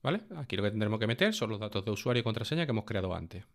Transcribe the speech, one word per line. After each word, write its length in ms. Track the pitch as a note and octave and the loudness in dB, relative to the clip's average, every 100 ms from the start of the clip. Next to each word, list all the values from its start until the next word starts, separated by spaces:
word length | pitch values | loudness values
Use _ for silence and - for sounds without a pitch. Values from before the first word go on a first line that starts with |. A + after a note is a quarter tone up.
¿Vale? 200 | C3+ F#3+ - F3 | 0 0 -2 -12
Aquí 200 | C#3 F#2+ | -6 0
lo 60 | |
que 80 | G2+ | 0
tendremos 280 | G#2+ G#2+ A2 | 2 2 2
que 80 | A2 | 2
meter 260 | A#2 G3+ | 4 4
son 160 | G#3+ A2 | 4 -2
los 100 | G#2 | -2
datos 240 | G#2+ G#2 | -2 -2
de 60 | G2 | -2
usuario 300 | G#2 - B2 | -2 2 2
y 40 | |
contraseña 400 | A#2 A2 A2+ D#3 | 2 0 0 -2
que 60 | D#3+ | 0
hemos 140 | A2 - | 0 0
creado 260 | G#2 F#2 | -2 0
antes. 300 | E2+ E2 F2+ - | -2 -6 -10 -14